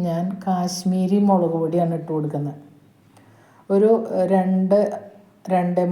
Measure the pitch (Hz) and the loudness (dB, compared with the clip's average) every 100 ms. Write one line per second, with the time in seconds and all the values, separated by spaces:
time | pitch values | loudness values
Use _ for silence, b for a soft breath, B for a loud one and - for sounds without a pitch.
0 | 175 170 185 196 - 180 180 - 190 185 | -4 -2 -4 -6 -4 -2 -2 -4 -2 0
1 | 185 202 202 185 170 165 160 170 170 165 | 2 2 4 4 2 0 0 0 0 -2
2 | 156 156 151 147 147 - - - _ _ | -4 -4 -4 -4 -6 -10 -20 -20 _ _
3 | b b b b b b - 196 214 226 | b b b b b b -2 2 4 2
4 | 226 185 180 190 185 185 185 202 208 - | 0 -2 2 2 2 0 2 2 0 -4
5 | - - - _ - 185 175 175 175 | -14 -20 -20 _ -2 0 0 0 0